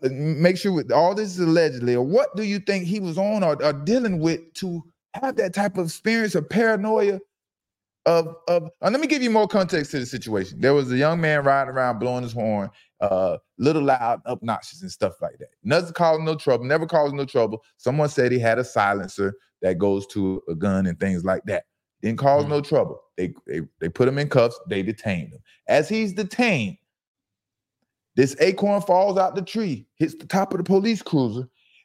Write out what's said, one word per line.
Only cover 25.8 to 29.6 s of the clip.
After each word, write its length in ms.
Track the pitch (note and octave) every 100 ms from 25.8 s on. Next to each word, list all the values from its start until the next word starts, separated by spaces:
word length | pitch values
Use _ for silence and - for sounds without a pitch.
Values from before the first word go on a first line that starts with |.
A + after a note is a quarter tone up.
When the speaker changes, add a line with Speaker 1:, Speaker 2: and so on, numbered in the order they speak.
| D#3
Speaker 1:
he's 240 | A3 G#3+
detained, 640 | F#3 F#3+ - A#3+ D#3 G2+ F2 _ _ _ _ _ _ _ _ _ _ _ _ _ -
this 200 | C3+ -
acorn 400 | F3 F#3+ G3+ G3+
falls 360 | G3+ F3+ G3+ F#3+
out 180 | F#3 G3
the 60 |
tree, 460 | F3 A3+